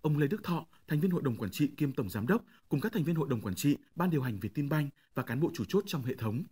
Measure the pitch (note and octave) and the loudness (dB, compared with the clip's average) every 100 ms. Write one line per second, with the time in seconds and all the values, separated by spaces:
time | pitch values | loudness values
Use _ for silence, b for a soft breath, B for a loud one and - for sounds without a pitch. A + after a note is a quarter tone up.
0 | D#3+ D3 C#3+ G#3+ - E3+ - b - D3+ | 0 2 2 0 -2 -4 -4 b -2 2
1 | F#3 F3 C#3+ A2+ G#2 - D3 - D3 C3 | 2 2 0 -2 -4 0 0 2 -2 0
2 | G2+ G#2+ A#2 A3 - b _ D3 G#3 A3+ | -4 -2 2 0 0 b _ -2 0 0
3 | D3+ E3 C#3 A#2+ G2+ F2+ D3 C#3+ b - | 0 0 0 0 -2 0 2 0 b 0
4 | F3+ D#3 B2+ G#2 G2+ - C#3+ D3+ C#3+ b | 2 2 0 -4 -4 -2 0 0 0 b
5 | b - A#2+ A#2+ E3 - A2+ F#3+ G3+ D#3+ | b -6 -4 0 0 -2 0 0 0 -4
6 | B2 - A2+ A#2 G3+ | -4 -4 -2 -4 -6